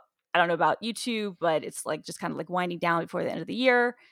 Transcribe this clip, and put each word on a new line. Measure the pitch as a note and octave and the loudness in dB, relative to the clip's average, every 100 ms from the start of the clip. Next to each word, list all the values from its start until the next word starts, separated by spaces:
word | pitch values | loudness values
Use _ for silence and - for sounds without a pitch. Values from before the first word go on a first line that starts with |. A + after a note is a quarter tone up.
| - _ _ | -4 _ _
I | F3 | 2
don't | F3 | 4
know | |
about | E3+ D#3+ - | 4 2 2
you | A3 | -2
two, | G#3+ - A3 G#3 F3+ | -6 -4 -2 -4 -2
but | E3+ D#3 | 0 0
it's, | - - - | -2 -8 -6
like, | D3+ | -6
just | - - | -6 -8
kinda, | F3 D3 | -6 -6
like, | E3+ | -4
winding | F3+ F3+ F3 | -2 -2 -2
down | F3 E3+ | 0 0
before | E3 F3 | 0 -4
the | E3 | -4
end | - | -4
of | D#3+ | -6
the | G#3 | 0
year. | B3+ B3 A#3+ A#3+ _ | 4 4 2 -2 _